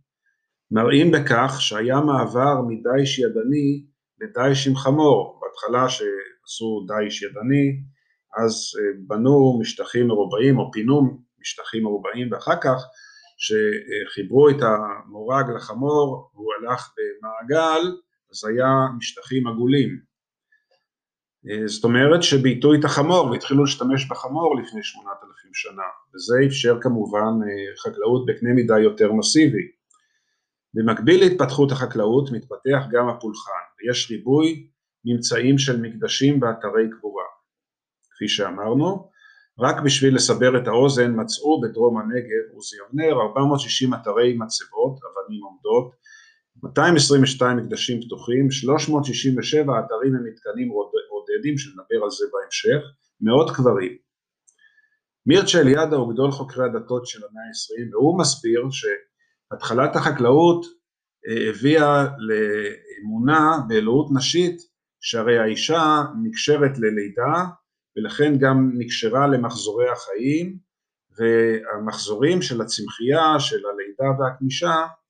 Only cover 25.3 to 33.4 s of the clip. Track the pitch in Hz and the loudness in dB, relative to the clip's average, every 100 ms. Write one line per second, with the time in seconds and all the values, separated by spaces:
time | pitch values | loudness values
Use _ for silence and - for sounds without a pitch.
25.3 | - 95 95 104 98 92 - _ 92 92 | -20 _ -14 -12 -10 -12 -12 _ -14 0
26.3 | 123 139 135 120 117 - 117 98 104 110 | 2 2 2 0 2 0 -2 -2 -2 0
27.3 | 113 104 101 98 - 113 - 107 127 123 | -2 -4 -6 -10 -10 -10 -4 0 0 0
28.3 | 104 117 123 113 107 107 - 104 107 101 | -4 2 2 4 4 4 4 2 2 2
29.3 | 156 151 107 87 _ _ _ _ _ _ | 4 4 2 -6 _ _ _ _ _ _
30.3 | _ _ _ _ 110 110 110 120 185 185 | _ _ _ _ -2 0 2 4 6 6
31.3 | 180 135 - 139 131 123 - 107 127 139 | 4 0 2 2 2 -4 0 2 2 0
32.3 | 120 - 104 127 135 113 120 123 117 110 | -8 -10 -8 -2 -2 0 0 0 -4 -10
33.3 | 101 | -10